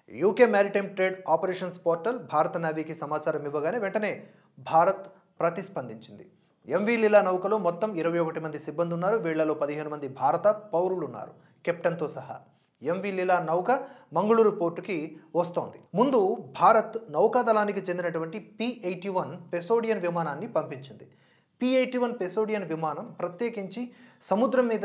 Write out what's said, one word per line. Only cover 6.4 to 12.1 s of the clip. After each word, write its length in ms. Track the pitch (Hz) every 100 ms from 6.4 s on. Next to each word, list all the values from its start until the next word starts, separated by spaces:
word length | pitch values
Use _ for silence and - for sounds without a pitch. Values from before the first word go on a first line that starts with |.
| _ _ -
ఎంవి 280 | 170 208 233
లీలా 260 | 214 208 190
నౌకలో 300 | 180 196 214 175
మొత్తం 300 | 175 220 180
ఇరవై 180 | 165 170
ఒకటి 160 | 160 160
మంది 200 | 156 147 147
సిబ్బంది 280 | 147 170 170
ఉన్నారు. 180 | 180 220
వీళ్లలో 400 | 165 156 156 151
పదిహేను 300 | 147 147 151
మంది 140 | 151 139 131
భారత 240 | 135 165 208
పౌరులు 580 | 208 - 165 185 185 139
ఉన్నారు, 240 | 110 110 - _ _ -
కెప్టెన్తో 420 | 170 175 165 151